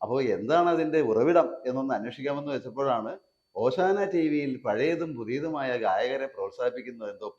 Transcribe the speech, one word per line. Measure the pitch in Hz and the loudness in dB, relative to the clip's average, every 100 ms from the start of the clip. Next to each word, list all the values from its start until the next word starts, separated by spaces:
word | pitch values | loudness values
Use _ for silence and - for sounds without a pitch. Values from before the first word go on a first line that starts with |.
അപ്പോ | 104 131 | -2 0
എന്താണ് | 127 98 113 165 175 | 2 0 2 4 4
അതിന്റെ | 165 156 156 | 4 2 2
ഉറവിടം | 127 107 135 170 - - 127 | 4 4 6 6 4 0 -4
എന്നൊന്ന് | 127 135 | -2 -2
അന്വേഷിക്കാമെന്ന് | 113 113 120 135 143 143 | -2 -4 -6 -6 -4 -4
വെച്ചപ്പോഴാണ് | 131 120 117 139 117 110 180 _ _ _ 95 | -6 -6 -2 0 0 -2 -8 _ _ _ -2
ഓശാന | 120 131 185 202 | 0 2 2 2
ടി | 196 175 156 | 2 2 2
വിയിൽ | 147 139 123 123 | 0 -2 -4 -2
പഴയതും | 107 147 165 160 123 | 2 2 0 -2 -6
പുതിയതുമായ | 110 131 160 151 135 123 | -4 -4 -4 -4 -2 0
ഗായകരെ | 107 95 123 135 135 | 2 2 2 -2 -4
പ്രോത്സാഹിപ്പിക്കുന്ന | 101 98 98 123 123 117 117 107 | -6 -8 -2 -4 -4 -10 -10 -10
എന്തോ | 101 107 | -10 -12